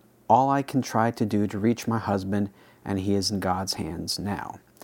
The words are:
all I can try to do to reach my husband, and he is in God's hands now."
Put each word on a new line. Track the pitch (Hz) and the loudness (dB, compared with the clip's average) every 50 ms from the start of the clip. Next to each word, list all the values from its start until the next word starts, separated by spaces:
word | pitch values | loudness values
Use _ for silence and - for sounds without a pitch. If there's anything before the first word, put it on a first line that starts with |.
| _ _ _ _ _ - | _ _ _ _ _ 4
all | 110 120 131 135 | 6 6 6 4
I | 139 139 | 2 0
can | 135 - - 131 | 0 0 0 -2
try | 123 - - 113 113 117 | 0 0 2 2 2 2
to | 117 - 117 | 2 0 0
do | 104 107 104 104 | 0 2 2 2
to | 101 - 101 | 0 0 0
reach | 101 120 117 - - | 2 2 2 0 -2
my | - 123 110 | -2 -2 -2
husband, | - 107 101 98 95 95 101 101 104 101 - - - - - _ - | 0 0 0 0 0 0 0 0 -2 -2 -6 -12 -20 -20 -20 _ -6
and | - 98 95 | -4 -4 -2
he | 95 101 101 | 0 0 0
is | 101 95 - | 0 0 0
in | 107 98 | -2 -2
God's | 92 92 90 92 95 92 - | 0 0 0 -2 -2 -4 -4
hands | - 101 80 85 82 85 - - - | -6 -6 -6 -6 -6 -6 -6 -6 -4
now." | 87 101 - - - - - - _ _ _ - | -4 -4 -4 -6 -8 -10 -14 -16 _ _ _ -20